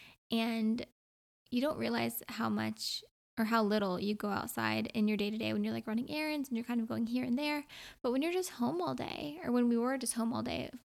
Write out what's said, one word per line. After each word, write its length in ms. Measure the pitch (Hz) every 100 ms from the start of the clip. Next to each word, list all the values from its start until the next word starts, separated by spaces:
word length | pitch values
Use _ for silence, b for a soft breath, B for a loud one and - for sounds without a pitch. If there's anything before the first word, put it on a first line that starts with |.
| B B _
And 540 | 226 226 226 220 226 - _ _ _ _ _ _
you 120 | 247
don't 180 | 277 -
realize 420 | 226 233 233 233 -
how 200 | 220 226
much 560 | 208 220 220 - - - _ _ -
or 60 | 220
how 180 | 226
little 360 | 208 214 202 180
you 140 | 202
go 140 | 208 208
outside 640 | 196 226 - 220 220 220
in 140 | 226 214
your 100 | 214
day-to-day 360 | 208 220 220
when 100 | 214
you're, 100 | 214
like, 140 | 226 226
running 240 | 220 262
errands 380 | 302 311 302 269
and 80 | 226
you're 80 | 240
kind 140 | 240
of 80 | 226
going 200 | 226 226
here 160 | 240
and 160 | 254 247
there. 240 | 294 294 285 B B B
But 80 | 247
when 100 | 262
you're 120 | 320
just 180 | 359 359
home 300 | - 240 339
all 120 | 339
day, 460 | 254 - - 294 302
or 80 | 330
when 180 | 240 240
we 80 | 233
were 200 | 240 269
just 160 | 240
home 200 | - 226
all 100 | 226
day, 260 | 240 - - 240 -